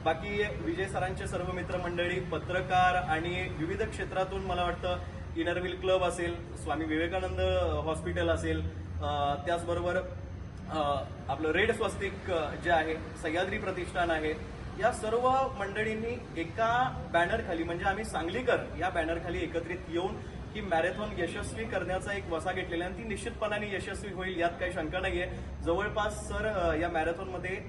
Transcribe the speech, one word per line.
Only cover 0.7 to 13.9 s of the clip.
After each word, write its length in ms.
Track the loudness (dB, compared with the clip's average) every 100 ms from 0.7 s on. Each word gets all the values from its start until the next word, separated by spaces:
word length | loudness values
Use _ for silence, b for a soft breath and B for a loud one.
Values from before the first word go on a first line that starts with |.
| -2 -2
सरांचे 420 | -2 -2 -4 -4
सर्व 240 | -4 -2
मित्रमंडळी, 680 | -4 -2 -2 -2 -2 0 0
पत्रकार 760 | -2 -4 -2 -2 2 6 6 4
आणि 520 | 2 0 0 -2 -4 -4
विविध 240 | -2 -2
क्षेत्रातून 640 | -2 -2 -4 0 0 -2
मला 200 | -2 0
वाटतं 340 | 0 0 0 -2 B B -6 -2
इनरव्हील 420 | 0 0 -2 -2
क्लब 240 | 4 4
असेल, 600 | 4 2 -2 -2 -8 -8
स्वामी 220 | -2 0 2
विवेकानंद 540 | 2 2 0 0 2 4 4 4 2 0
हॉस्पिटल 440 | -2 -2 0 2
असेल, 320 | 2 2 0 -2 -4 -8 -4
अ, 300 | -2 2 2
त्याचबरोबर, 640 | 2 0 0 2 0 2 0 -2 -6 -8 -8 -8 -10 -4
अ, 320 | 0 2 2 0 -8 -4
आपलं 200 | 0 2
रेड 200 | 4 6 4
स्वस्तिक, 560 | 2 0 -4 -4 -2
अ, 180 | 0 0 -2
जे 80 | 4
आहे, 240 | 4 4 -2 -4 -6
सह्याद्री 360 | -2 2 2 0
प्रतिष्ठान 540 | -2 -2 -2